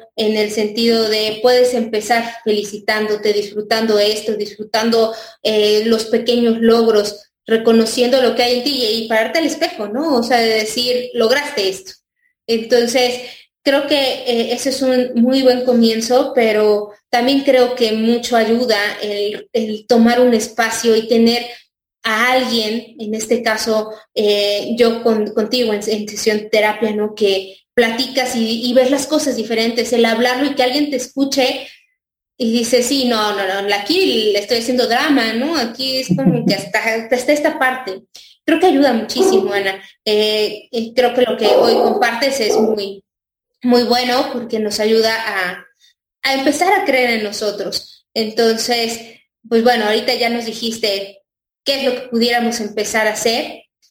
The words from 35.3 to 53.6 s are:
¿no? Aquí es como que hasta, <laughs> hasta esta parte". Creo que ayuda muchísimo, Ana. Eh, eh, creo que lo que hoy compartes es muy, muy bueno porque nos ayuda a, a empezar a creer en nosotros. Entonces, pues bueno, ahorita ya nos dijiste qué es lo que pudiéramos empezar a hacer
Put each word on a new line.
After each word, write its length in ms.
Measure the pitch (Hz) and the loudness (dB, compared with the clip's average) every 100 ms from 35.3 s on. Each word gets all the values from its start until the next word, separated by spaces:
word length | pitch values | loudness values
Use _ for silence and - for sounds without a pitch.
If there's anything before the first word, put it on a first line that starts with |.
¿no? 240 | 226 285 330 | -2 -2 -2
Aquí 400 | 233 - 262 262 | -4 -6 -6 -4
es 100 | 254 | -2
como 360 | 220 269 240 | 0 2 0
que 100 | - | 0
hasta, 240 | 196 - 214 | -2 -2 -4
<laughs> 320 | 220 220 226 | -2 -4 -2
hasta 220 | 247 - | -2 2
esta 260 | 294 302 302 | 2 0 0
parte". 440 | 262 247 190 190 - - - _ | -2 -2 -8 -12 -16 -20 -20 _
Creo 160 | - 320 | -2 2
que 60 | 359 | 4
ayuda 260 | 277 277 | 4 2
muchísimo, 580 | 226 - - 381 381 196 | 2 -4 0 2 2 2
Ana. 280 | 202 196 190 - _ | -2 -2 -6 -14 _
Eh, 640 | 220 208 214 214 208 - - | -2 0 2 0 -2 -4 -8
eh, 220 | 240 226 | -6 -2
creo 200 | - 240 | 0 2
que 80 | 254 | 2
lo 160 | 240 - | 0 2
que 80 | 214 | 4
hoy 260 | - 233 | 4 6
compartes 640 | - - - 240 226 277 269 | 4 2 2 0 0 -2 0
es 140 | 214 214 | 0 2
muy, 440 | 220 208 196 196 _ _ _ _ _ _ | 2 0 -6 -10 _ _ _ _ _ _
muy 220 | 247 247 | 2 2
bueno 420 | 226 240 247 254 - | 4 0 0 -2 -2
porque 240 | 240 - 220 | -6 -6 -4
nos 180 | 214 208 | -4 -2
ayuda 300 | 214 226 220 220 | 2 2 2 -2
a, 480 | 214 196 180 185 - _ _ _ _ _ | -4 -6 -6 -8 -18 _ _ _ _ _
a 120 | 269 | -4
empezar 360 | 269 285 285 359 | 0 0 2 2
a 100 | 403 | 2
creer 260 | - 262 247 226 | 2 2 2 0
en 60 | |
nosotros. 840 | 208 202 208 - 185 - - - _ | -4 -4 -6 -4 -6 -8 -10 -20 _
Entonces, 880 | 226 214 214 226 226 - 240 226 - - - _ _ - | -6 -4 0 2 2 -2 -2 -2 -6 -14 -20 _ _ -2
pues 160 | 233 | 2
bueno, 220 | 233 226 208 | 4 2 2
ahorita 260 | 220 262 | 0 0
ya 140 | 233 233 | -2 0
nos 160 | 233 | -2
dijiste 800 | 226 214 226 220 214 196 196 - _ _ _ _ | -4 -6 -6 -4 -4 -4 -6 -16 _ _ _ _
qué 140 | - 277 | -4 -2
es 40 | 254 | 0
lo 80 | |
que 140 | 247 - | -2 -4
pudiéramos 520 | 233 233 240 226 220 | 0 0 0 0 -4
empezar 460 | 202 214 208 226 214 | -6 -6 -4 -2 -2
a 60 | |
hacer 500 | 214 233 240 302 - | -2 -2 -2 -6 -12